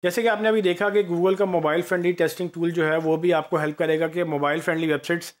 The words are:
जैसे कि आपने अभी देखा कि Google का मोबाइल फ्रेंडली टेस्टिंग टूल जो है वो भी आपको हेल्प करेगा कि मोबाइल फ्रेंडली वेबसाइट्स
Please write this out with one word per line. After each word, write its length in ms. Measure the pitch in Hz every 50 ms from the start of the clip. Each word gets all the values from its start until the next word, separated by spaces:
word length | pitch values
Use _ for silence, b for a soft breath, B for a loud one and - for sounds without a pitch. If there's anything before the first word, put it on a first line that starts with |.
| -
जैसे 180 | 180 175 247
कि 60 | 226 233
आपने 220 | 220 208 214 220
अभी 120 | 220 220
देखा 280 | 202 180 175 175 202 208
कि 140 | 202 208 208
Google 340 | 175 175 170 175 190 196 190
का 80 | 202
मोबाइल 360 | 190 180 170 156 151 151 165
फ्रेंडली 320 | 170 - 190 180 175 180 180
टेस्टिंग 360 | 175 170 160 160 - 180 175
टूल 220 | - 165 170 170
जो 140 | 170 170 160
है 120 | 156 156 165
वो 200 | 160 156 160 160
भी 140 | 165 180
आपको 260 | 170 160 156 - - 160
हेल्प 200 | 151 151 151 -
करेगा 300 | 175 156 160 156 165 160
कि 160 | 160 175 175
मोबाइल 380 | 165 151 143 143 143 147 160
फ्रेंडली 260 | 156 - 165 160 165 160
वेबसाइट्स 480 | 151 143 - - 175 170 170 - - _